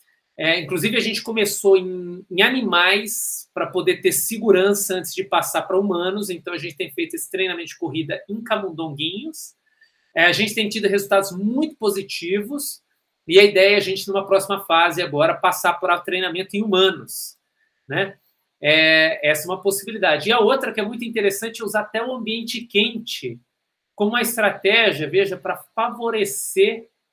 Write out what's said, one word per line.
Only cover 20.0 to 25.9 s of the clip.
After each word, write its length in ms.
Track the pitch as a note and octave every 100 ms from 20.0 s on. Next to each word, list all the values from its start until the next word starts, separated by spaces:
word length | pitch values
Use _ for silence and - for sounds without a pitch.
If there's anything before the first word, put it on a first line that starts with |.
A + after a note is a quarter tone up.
| F3 D3 G3
E 40 |
a 60 | A#3+
outra, 340 | G#3+ C4 B3
que 80 | G#3+
é 40 |
muito 200 | G#3 A#3+
interessante, 580 | A#3 A3 G3+ G3 A3+ A3
é 20 |
usar 160 | G#3+ G#3+
até 240 | G#3 A3
o 100 | A#3+
ambiente 460 | B3 G#3+ A3+ A#3 A#3+
quente 800 | A#3+ G3+ A#3 A3+ - - B2+ A#2 _ _ _ _ _
como 160 | - G#3
uma 100 | A#3+
estratégia, 880 | A#3 A#3 G#3 - F#3+ A3 A3 D3 D3
veja, 280 | F3 G3 F3+
pra 200 | F#3 F3+ -
favorecer 1120 | - A#3